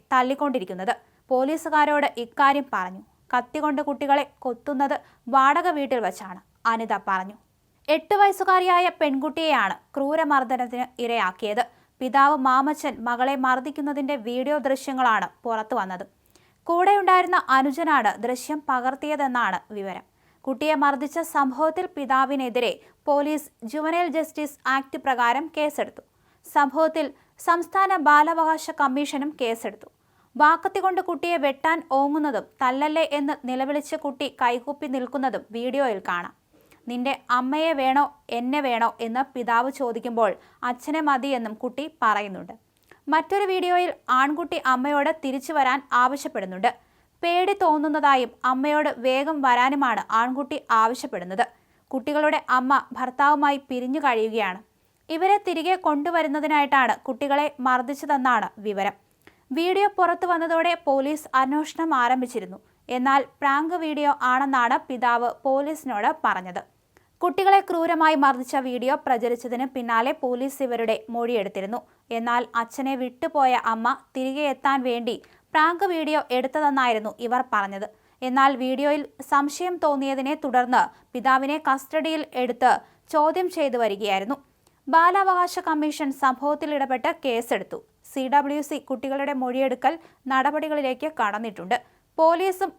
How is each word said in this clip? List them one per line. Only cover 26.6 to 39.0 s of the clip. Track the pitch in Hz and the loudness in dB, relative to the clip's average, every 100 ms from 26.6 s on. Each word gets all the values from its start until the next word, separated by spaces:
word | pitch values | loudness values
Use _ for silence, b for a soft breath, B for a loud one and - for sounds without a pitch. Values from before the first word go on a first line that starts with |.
| 277 269 320 320 277 b b b - | 2 2 0 0 -4 b b b 0
സംസ്ഥാന | 339 339 381 392 370 294 | 0 0 0 2 2 6
ബാലാവകാശ | 294 311 330 320 311 320 311 | 6 6 2 0 0 -4 -2
കമ്മീഷനും | 277 262 285 285 285 302 | 0 0 -2 -4 -6 -4
കേസെടുത്തു. | 233 226 214 190 - _ _ _ _ 240 | -4 -4 -6 -12 -20 _ _ _ _ 4
വാക്കത്തി | 302 330 381 381 | 4 4 0 -2
കൊണ്ട് | 370 370 359 | 0 -2 -4
കുട്ടിയെ | 330 349 339 277 | -6 -2 0 0
വെട്ടാൻ | 269 320 330 - 269 | 0 -2 -2 0 0
ഓങ്ങുന്നതും | 285 311 294 214 - _ | 2 0 -2 -4 -8 _
തല്ലല്ലേ | 254 262 302 311 311 285 | -2 0 0 0 0 0
എന്ന് | 277 269 247 | -2 -4 -6
നിലവിളിച്ച് | 254 269 294 285 311 | -4 -2 -4 -4 -6
കുട്ടി | 285 269 285 - | -6 -6 -8 -2
കൈകൂപ്പി | 247 247 262 285 294 | 0 0 -6 -10 -6
നിൽക്കുന്നതും | 262 247 277 262 196 - 226 | -6 -6 -4 -4 -4 -10 -8
വീഡിയോയിൽ | 254 269 269 190 - | -4 -2 -2 -2 -4
കാണാം. | 98 - - _ b b b - | -6 -8 -16 _ b b b -10
"നിന്റെ | 247 254 262 - 247 | -6 -4 -4 -2 -2
അമ്മയെ | 254 302 330 277 | 0 0 0 0
വേണോ | 262 269 269 - - 233 | 2 2 0 -4 -8 -6
എന്നെ | 247 294 262 | -2 -2 0
വേണോ?" | 196 233 - | 0 0 -2